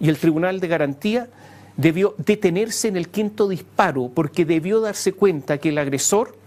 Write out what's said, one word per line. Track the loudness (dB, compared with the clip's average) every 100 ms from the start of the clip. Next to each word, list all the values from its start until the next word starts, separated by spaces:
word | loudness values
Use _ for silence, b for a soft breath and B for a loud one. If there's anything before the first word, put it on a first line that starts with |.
y | 0
el | 2
Tribunal | 2 2 0 -2
de | -2
Garantía, | 0 -2 -2 -2 -2 -6 B B B B 0
debió | 2 4 0 0
detenerse | 0 2 2 0 -2 -2 -2
en | -2
el | -4
quinto | -4 -4 0 -2
disparo | -2 -6 0 0 0 -2
porque | -2 -2 0 0
debió | 0 0 0
darse | -2 -2 -4
cuenta | 2 2 2 -2 -2
que | 0
el | -2
agresor, | -2 -2 0 0 0 -8